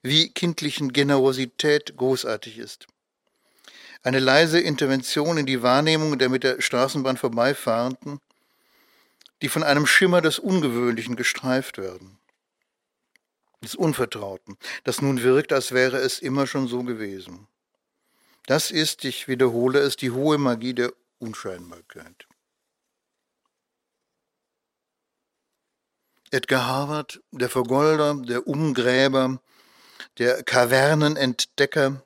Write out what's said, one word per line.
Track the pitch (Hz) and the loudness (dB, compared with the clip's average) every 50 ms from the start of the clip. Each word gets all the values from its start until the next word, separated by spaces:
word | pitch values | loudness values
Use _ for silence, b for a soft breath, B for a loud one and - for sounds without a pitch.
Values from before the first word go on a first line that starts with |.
wie | - 131 143 156 160 - | -2 2 2 2 2 2
kindlichen | _ - - 175 160 - 151 147 - - 147 131 | _ -2 -2 -2 -2 -2 -6 -6 -4 -4 -6 -2
Generosität | 123 143 143 143 143 135 131 135 131 131 131 120 _ - - 151 147 147 - - - | 0 2 2 4 4 4 4 4 2 0 -6 -6 _ -2 0 2 2 2 0 -6 -6
großartig | - 127 131 131 123 - 123 110 107 - 120 107 113 | -2 0 0 0 -2 -2 -6 -6 -6 -8 -16 -16 -16
ist. | 117 107 - _ - _ _ _ _ _ _ _ _ _ _ B B B B B B B B B B B B B _ | -16 -16 -18 _ -20 _ _ _ _ _ _ _ _ _ _ B B B B B B B B B B B B B _
Eine | 127 127 135 | 0 0 2
leise | 131 131 131 151 165 160 156 175 | 4 6 6 6 6 6 4 2
Intervention | 170 170 147 127 143 135 135 135 123 - - 156 147 165 170 156 | 2 2 0 0 0 0 0 -2 -2 -2 -2 -2 0 0 0 0
in | 143 | 0
die | 135 135 123 117 | -2 -2 0 2
Wahrnehmung | 123 127 139 151 156 160 156 156 156 147 | 4 4 4 4 4 2 2 0 -2 0
der | 127 131 127 | 0 0 0
mit | 131 127 - | 0 0 0
der | 135 127 - | -2 -2 -2
Straßenbahn | - - - 123 131 135 - 151 127 131 131 | -4 -2 0 0 0 0 0 -4 -2 -2 -2
Vorbeifahrenden, | 123 - 123 113 117 117 135 143 - - 127 113 117 120 127 131 _ - 143 143 143 _ _ b b b b b b b b b b b b b b b b b b b b b _ | -2 -2 -4 0 0 0 0 0 -2 -2 -2 -2 0 -2 -4 -6 _ -12 -14 -14 -14 _ _ b b b b b b b b b b b b b b b b b b b b b _
die | - 143 | -8 -4
von | - 165 160 | -2 0 2
einem | 147 143 147 151 135 | 2 2 4 4 4
Schimmer | - - 190 185 180 175 | 4 4 4 6 4 4
des | 160 160 151 - | 4 2 0 0
Ungewöhnlichen | - 214 185 185 147 131 117 120 123 120 117 113 113 123 120 | -2 0 0 2 0 0 0 0 0 0 -2 -2 -6 -8 -6
gestreift | 117 120 - - - - 131 127 131 127 - - - | -4 -4 -4 -4 -4 -4 -2 -2 -2 -2 -6 -10 -10
werden. | 95 92 90 92 92 95 98 _ _ _ _ _ _ _ _ _ _ _ _ _ _ _ _ _ _ _ _ _ _ _ _ _ _ _ _ _ | -10 -10 -12 -14 -20 -20 -20 _ _ _ _ _ _ _ _ _ _ _ _ _ _ _ _ _ _ _ _ _ _ _ _ _ _ _ _ _
Des | - - - | -14 -14 -4
Unvertrauten, | - 381 156 143 - 123 107 - 110 104 98 95 92 _ - 95 B B B B B B | 0 0 0 2 0 -2 -4 -4 -10 -10 -10 -12 -14 _ -20 -20 B B B B B B
das | - 120 - | -4 -2 0
nun | 143 139 135 123 117 | 0 0 0 2 2
wirkt, | 127 127 143 147 - | 4 4 4 2 2
als | 151 135 120 - | -2 -2 -2 0
wäre | 127 127 127 131 123 131 | 2 2 2 2 0 0
es | 131 131 - - | -2 -2 -4 -4
immer | - 131 131 139 139 | -6 -4 -2 -2 -2
schon | 131 - 143 131 120 | -2 -2 -4 -4 -4
so | 120 123 123 | -4 -6 -6
gewesen. | 123 120 110 107 101 98 95 90 90 90 92 104 _ _ _ _ _ _ _ _ _ _ _ _ _ _ _ _ _ _ _ _ | -6 -8 -8 -8 -10 -10 -14 -16 -18 -20 -20 -20 _ _ _ _ _ _ _ _ _ _ _ _ _ _ _ _ _ _ _ _
Das | - 131 156 - - | 0 0 0 0 -2
ist, | - 156 156 156 - - - | -2 -2 -2 -2 -4 -6 -8
ich | 135 120 - - - | -8 -8 -8 -6 -6
wiederhole | 131 123 131 123 113 120 123 131 131 143 | 0 2 2 2 2 2 0 2 2 2
es, | 143 139 135 | 2 2 -2
die | - 139 123 | -4 -4 -4
hohe | 117 131 143 156 151 147 | -2 0 0 2 2 2
Magie | 143 127 120 113 113 127 127 | 2 0 0 -2 -4 -6 -4
der | 123 120 117 - _ _ _ _ _ | -4 -4 -4 -6 _ _ _ _ _
Unscheinbarkeit. | 123 113 104 - - 101 92 87 87 85 82 85 _ _ - 95 82 80 _ _ - _ _ _ _ _ _ _ _ _ _ _ _ _ _ _ _ _ _ _ _ _ _ _ _ _ _ _ _ _ _ _ _ _ _ _ _ _ _ _ _ _ _ _ _ _ _ _ _ _ _ _ _ _ _ _ _ _ _ _ _ _ _ _ _ _ _ _ _ _ _ _ _ _ _ _ _ _ _ _ _ _ | -12 -12 -12 -10 -10 -10 -12 -12 -16 -20 -20 -20 _ _ -20 -20 -20 -20 _ _ -20 _ _ _ _ _ _ _ _ _ _ _ _ _ _ _ _ _ _ _ _ _ _ _ _ _ _ _ _ _ _ _ _ _ _ _ _ _ _ _ _ _ _ _ _ _ _ _ _ _ _ _ _ _ _ _ _ _ _ _ _ _ _ _ _ _ _ _ _ _ _ _ _ _ _ _ _ _ _ _ _ _
Edgar | - 131 - - 135 131 123 | -4 -4 0 0 0 0 0
Harvard, | 123 131 131 143 139 151 151 143 - - - _ _ | -2 -2 -4 -4 -4 -6 -8 -8 -10 -16 -20 _ _
der | - 135 127 123 | -6 -6 -6 -2
Vergolder, | - 131 123 117 131 139 147 156 156 156 151 147 147 | -2 -2 0 2 2 2 4 4 4 2 2 0 0
der | 143 127 120 120 123 - - | -4 -6 -4 -6 -4 -4 -4
Umgräber, | 143 143 160 151 131 127 117 127 127 131 135 139 131 135 131 127 131 127 B B B B B B B B B B B B B B _ - | -4 -2 -2 0 0 0 0 2 4 4 2 4 2 2 0 0 -2 -6 B B B B B B B B B B B B B B _ -2
der | 117 123 127 - | 0 0 0 0
Kavernenentdecker | 131 - - 127 123 117 131 131 135 147 156 151 151 147 156 147 139 127 120 - - _ _ - 139 - - 156 139 135 139 135 _ | -2 0 4 4 4 6 4 4 6 4 4 4 4 2 2 0 0 -2 0 -2 -6 _ _ 0 0 2 2 2 2 2 0 -4 _